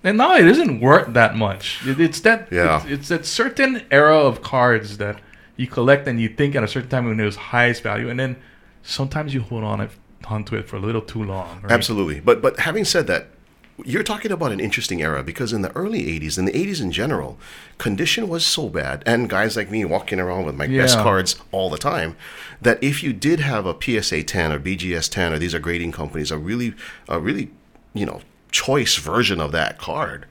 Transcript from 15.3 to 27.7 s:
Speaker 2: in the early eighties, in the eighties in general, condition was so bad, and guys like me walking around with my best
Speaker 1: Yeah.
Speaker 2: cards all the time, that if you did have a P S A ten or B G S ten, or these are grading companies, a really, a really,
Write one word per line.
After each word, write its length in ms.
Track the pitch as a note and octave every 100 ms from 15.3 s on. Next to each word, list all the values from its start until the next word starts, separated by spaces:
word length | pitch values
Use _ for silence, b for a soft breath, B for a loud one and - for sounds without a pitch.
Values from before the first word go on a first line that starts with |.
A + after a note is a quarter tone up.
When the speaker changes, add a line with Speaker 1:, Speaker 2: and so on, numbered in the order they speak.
| - A#2
Speaker 2:
in 100 | A2+
the 100 | F#2 -
early 320 | G3 A3 -
eighties, 280 | D#2+ D#3 -
in 80 | F#2
the 100 | D3
eighties 240 | G3 F3+
in 120 | G2
general, 460 | D#2+ A2 G2 C2+ - B B B -
condition 520 | A#2 G2 E3 - G#3+
was 160 | E3 -
so 240 | - B2
bad, 340 | E2 C#2 C2+ -
and 240 | A#2 A#2
guys 280 | F#2+ A2 A2
like 120 | F#2
me 120 | A2
walking 360 | F#2+ F#2+ - F#2+
around 260 | F2+ F#2 D#2+
with 100 | C#2
my 120 | D2
best 280 | C3 B2+ A#2+
Speaker 1:
Yeah. 80 |
Speaker 2:
cards 320 | G#2+ F#2+ F#2 - -
all 180 | F#2+ F#2
the 80 | D#2
time, 380 | D3 E2+ D#2+ E2 B B B B
that 200 | A#2+ A2+
if 200 | C3+ C#3+
you 100 | C#3+
did 260 | G#2 C#3+ E3
have 260 | C#3+ A2+ F#2
a 80 |
P 240 | E2 - A2
S 160 | -
A 100 | D#2+
ten 280 | D#2 F#2+ D#2+
or 60 | D2
B 160 | D#2 F#2
G 200 | F#2 F2
S 140 | -
ten, 240 | - E2+
or 60 | D#2
these 140 | E2+ E2+
are 40 |
grading 320 | E2 E2+ E2+
companies, 400 | D#2 D2+ D#2 D2
a 60 | D#2
really, 360 | D#2+ A#2+ A#2+ - B B -
a 100 | E2
really, 300 | F2 F#3+ A2 _ _